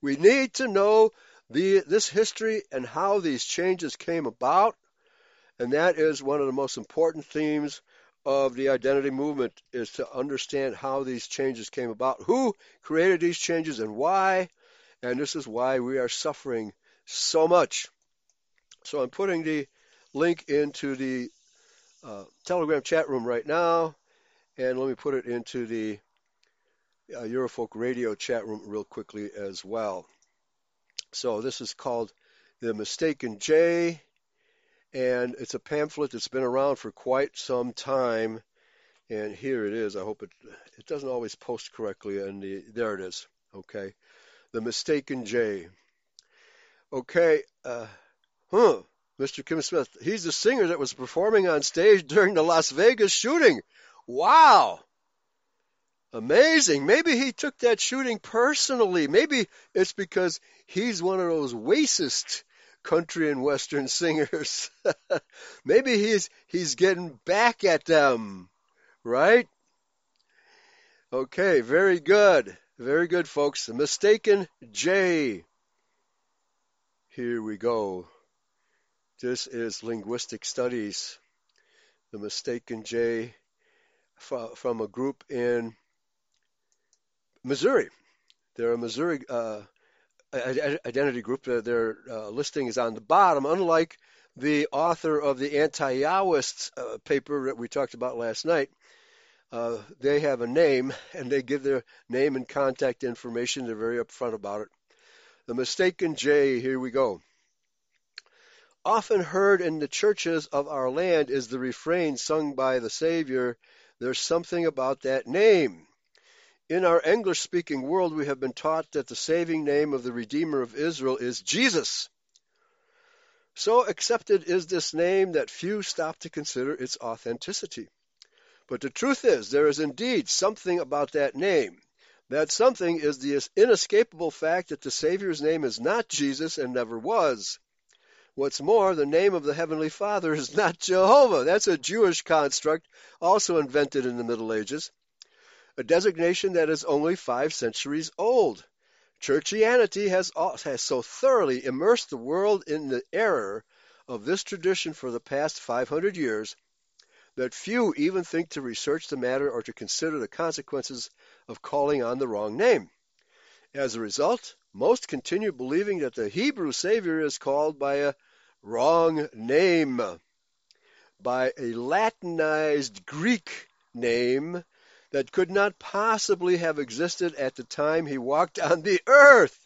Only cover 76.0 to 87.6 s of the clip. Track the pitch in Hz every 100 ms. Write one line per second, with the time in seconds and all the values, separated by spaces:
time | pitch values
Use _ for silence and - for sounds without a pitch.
76 | _ _ _ _ _ _ _ _ _ _
77 | _ - 120 120 110 104 113 117 101 92
78 | 87 _ _ _ _ _ _ _ _ _
79 | _ _ 123 127 - 123 117 101 113 113
80 | 101 120 - 110 - - 123 123 104 98
81 | - - _ _ _ _ _ _ _ _
82 | _ 107 104 - - 120 _ 113 107 117
83 | 117 117 117 - _ _ _ _ _ _
84 | _ _ - 131 113 120 127 113 107 104
85 | 135 135 _ 135 120 120 117 110 _ _
86 | _ _ _ _ _ _ _ _ _ _
87 | _ _ _ _ 123 135